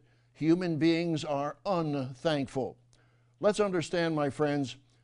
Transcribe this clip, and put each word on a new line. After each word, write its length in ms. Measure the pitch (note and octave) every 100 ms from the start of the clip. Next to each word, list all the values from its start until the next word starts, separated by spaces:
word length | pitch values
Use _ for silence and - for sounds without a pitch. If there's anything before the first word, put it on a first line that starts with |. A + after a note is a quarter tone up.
| _ _ _
human 420 | - D3+ E3+ F3+ D#3
beings 480 | E3 E3 E3+ D#3
are 320 | D3+ C#3+ C#3+ -
unthankful. 1120 | G3 F3+ D#3+ C#3+ C3 C3 E3 D3 C3+ C3+ G#2+ - _ _ _ _ _ -
Let's 220 | G3+ G#3
understand, 540 | G#3 F3+ D3 F3 E3
my 160 | D3+ C#3+
friends, 460 | - D3 C#3+ C3+ - _ _